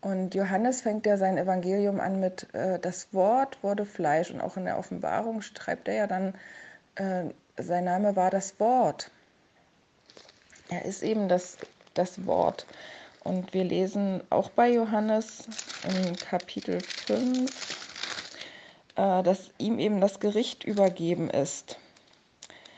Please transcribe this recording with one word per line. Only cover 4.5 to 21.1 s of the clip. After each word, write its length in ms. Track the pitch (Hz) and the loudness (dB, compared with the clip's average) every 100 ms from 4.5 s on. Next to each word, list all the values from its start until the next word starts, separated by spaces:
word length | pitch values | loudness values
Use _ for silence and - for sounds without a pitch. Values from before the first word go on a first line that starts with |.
| 190 | -4
in 80 | |
der 140 | 180 - | -4 -4
Offenbarung 640 | 185 180 - 85 226 226 | -6 -6 -2 -2 -2 -6
schreibt 460 | 202 - - - - | -8 -12 -6 -6 -2
er 60 | |
ja 120 | 214 208 | -2 0
dann, 280 | 190 190 190 - - - - _ - | 0 -2 -6 -16 -20 -20 -20 _ -6
äh, 280 | 196 185 165 - _ - | -4 -2 -4 -8 _ -12
"Sein 280 | 175 175 | -2 0
Name 320 | 180 180 208 196 | 2 2 2 4
war 140 | 185 | 2
das 280 | 190 190 - | 2 -4 0
Wort." 500 | 214 254 190 139 - _ _ _ _ _ _ _ _ _ _ - - _ _ - - | 4 6 4 2 -10 _ _ _ _ _ _ _ _ _ _ -20 -20 _ _ -20 -8
Er 160 | 175 | -6
ist 180 | - 196 | -6 -4
eben 260 | - 220 196 | -2 0 2
das, 300 | 180 180 - - _ - | 2 0 -14 -16 _ -8
das 320 | - 180 - 185 | -2 -2 -2 0
Wort. 400 | 82 - - - - - - - - | 2 2 0 -14 -18 -18 -18 -20 -12
Und 280 | - 185 180 | -4 -4 -2
wir 120 | 190 | -2
lesen 580 | 185 175 190 202 202 190 - | 0 0 0 0 0 -2 0
auch 200 | - 202 | 0 2
bei 200 | - 240 | 4 4
Johannes 800 | 240 226 214 214 220 220 - - 220 - - | 4 2 0 2 0 -2 -12 -16 -14 -12 -8
im 360 | - 185 185 180 | -2 0 0 -2
Kapitel 640 | - 180 - - - 180 180 - - | -4 -4 -4 -8 -4 -4 -4 -10 -2
fünf, 460 | 240 247 254 254 - - - - - - - - - - - - - _ - | 0 2 0 -2 -4 -12 -12 -14 -12 -10 -10 -12 -16 -18 -18 -20 -20 _ 0
äh, 260 | 196 185 | 4 4
dass 280 | 180 190 - - | 4 2 -2 -6
ihm 200 | 208 220 | -2 2
eben 220 | 185 208 | 2 4
das 180 | 202 202 | 4 4
Gericht 460 | 208 208 254 - | 0 2 -2 -4
übergeben 640 | - 202 196 180 170 | -4 4 4 4 0